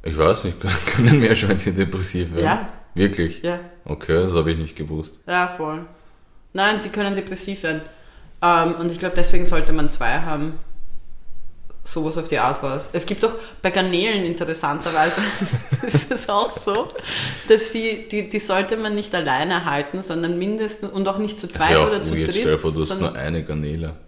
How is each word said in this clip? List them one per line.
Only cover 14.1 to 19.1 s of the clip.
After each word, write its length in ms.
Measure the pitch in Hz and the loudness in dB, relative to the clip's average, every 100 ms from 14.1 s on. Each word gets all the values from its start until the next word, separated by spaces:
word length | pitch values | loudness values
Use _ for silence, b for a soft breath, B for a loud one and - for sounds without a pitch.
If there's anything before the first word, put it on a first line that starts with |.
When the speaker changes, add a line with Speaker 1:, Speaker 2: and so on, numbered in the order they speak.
| 208 | 0
Speaker 2:
interessanterweise, 1000 | 175 170 165 160 147 147 170 156 160 165 208 - 180 | -2 -4 -4 -4 -4 -4 -2 0 2 0 -4 -4 -4
<laughs> 340 | 123 - - 247 | -4 -2 -4 0
ist 240 | 143 - | 0 0
es 180 | 247 - | -4 -2
auch 240 | 202 226 - | -2 -2 -4
so, 280 | - 208 311 - B B B B - | -4 -4 -4 -8 B B B B 4
dass 240 | 220 220 | 4 4
sie, 340 | 226 226 214 - | -4 -4 -6 -6
die, 180 | 208 208 | -6 -4
die 100 | 214 | -6
sollte 380 | 214 190 196 220 | -2 -2 0 -4
man 180 | 214 | -4
nicht 200 | 208 208 | -4 -4